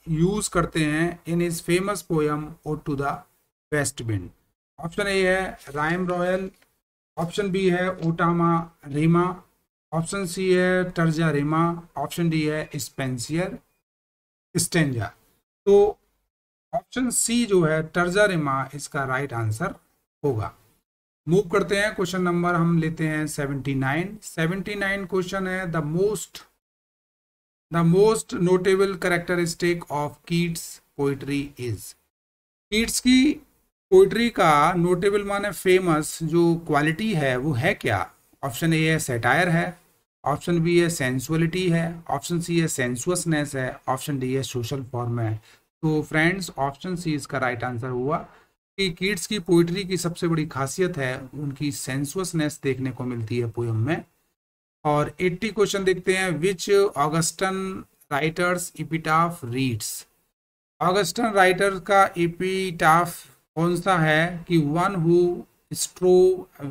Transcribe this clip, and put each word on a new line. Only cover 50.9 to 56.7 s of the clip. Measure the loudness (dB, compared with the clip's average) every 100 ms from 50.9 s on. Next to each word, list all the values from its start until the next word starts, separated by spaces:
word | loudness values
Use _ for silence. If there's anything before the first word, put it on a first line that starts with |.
| -2
है | -4 -6 -10
उनकी | -8 -8 -4 -6
sensuousness | -4 -6 -6 -4 -6 -4 -2 -2 -2
देखने | -4 -2 -4
को | -6
मिलती | -6 -6 -4 -2
है | -2
poem | -4 -2 0
में। | 0 -2 -6 _ _ _ _ _ _ _
और | 0 0 0 -2
एटी | -2 -2 -4
क्वेश्चन | 0 0 0
देखते | 0 0 0 0
हैं, | 0 0
which | 0 -2 2